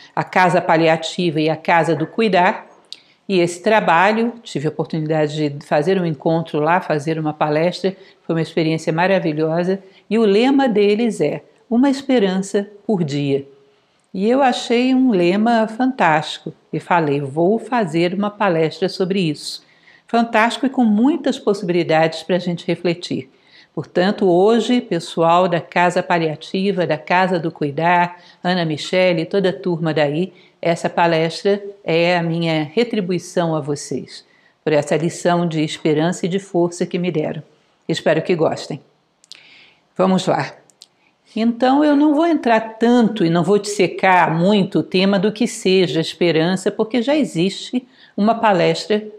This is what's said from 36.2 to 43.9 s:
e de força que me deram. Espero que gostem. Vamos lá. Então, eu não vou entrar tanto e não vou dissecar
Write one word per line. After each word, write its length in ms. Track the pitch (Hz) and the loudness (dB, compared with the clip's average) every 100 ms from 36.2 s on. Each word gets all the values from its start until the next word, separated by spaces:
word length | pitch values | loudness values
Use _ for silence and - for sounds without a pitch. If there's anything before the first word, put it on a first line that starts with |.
| 185 | -4
e 40 | |
de 100 | 190 | -4
força 460 | 190 175 175 175 175 | -4 -2 -2 -2 -6
que 140 | 185 | -4
me 120 | 180 | -4
deram. 300 | 160 - 156 - _ _ _ - | -4 -6 -8 -14 _ _ _ -6
Espero 320 | 165 - 160 | -2 0 0
que 120 | - | 0
gostem. 460 | 180 156 - - 147 - _ _ _ _ - - - - _ _ - | 0 0 -2 -8 -14 -14 _ _ _ _ -20 -20 -20 -20 _ _ -2
Vamos 280 | 185 185 - | 2 2 0
lá. 280 | 147 139 - _ _ - _ _ _ _ 214 | -2 -4 -10 _ _ -20 _ _ _ _ -4
Então, 480 | 233 240 254 277 | -2 0 2 2
eu 140 | 302 285 | 4 4
não 160 | 302 | 4
vou 140 | 285 339 | 2 2
entrar 500 | 311 - 220 220 - | 0 2 2 0 -2
tanto 480 | 233 247 220 214 165 | 2 4 4 2 2
e 40 | |
não 140 | 170 | 2
vou 140 | 170 208 | 2 2
dissecar 760 | 202 - 180 | 0 0 -2